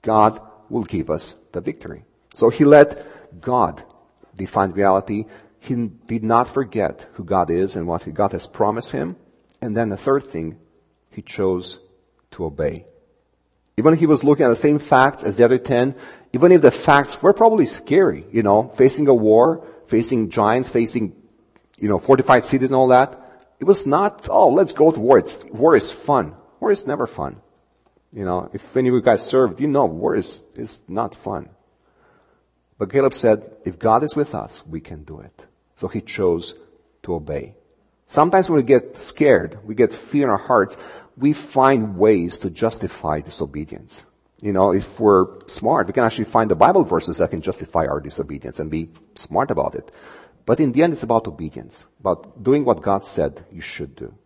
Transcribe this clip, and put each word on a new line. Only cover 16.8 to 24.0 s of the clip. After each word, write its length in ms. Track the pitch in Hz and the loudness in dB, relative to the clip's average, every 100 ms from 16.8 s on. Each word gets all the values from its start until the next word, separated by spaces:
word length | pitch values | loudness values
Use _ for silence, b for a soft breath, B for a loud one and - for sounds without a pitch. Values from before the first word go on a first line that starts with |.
| - 143 135 - | 2 2 2 0
were 100 | 175 | 2
probably 340 | 202 226 220 131 | 4 4 4 0
scary, 600 | - - 156 180 - - | -4 -2 2 2 -2 -6
you 120 | 113 | -2
know, 260 | 101 104 123 | 2 2 2
facing 320 | - 131 135 143 | 2 2 4 2
a 60 | |
war, 500 | 123 107 110 139 160 B B _ | 4 6 6 4 0 B B _
facing 420 | 113 113 127 107 | -2 0 -2 -2
giants, 400 | 117 104 120 127 | 0 0 0 -2
facing, 460 | 120 113 127 101 - _ _ _ _ _ _ | -2 -2 -4 -6 -10 _ _ _ _ _ _
you 100 | 104 | -2
know, 100 | 95 | -2
fortified 460 | - 131 131 127 | 4 4 6 2
cities 260 | - 135 131 | 2 -2 0
and 60 | 131 | 2
all 120 | 131 | 4
that, 200 | 127 139 - B B B _ | 4 2 -4 B B B _
it 60 | |
was 220 | 175 190 139 | 2 2 2
not, 420 | 147 | 0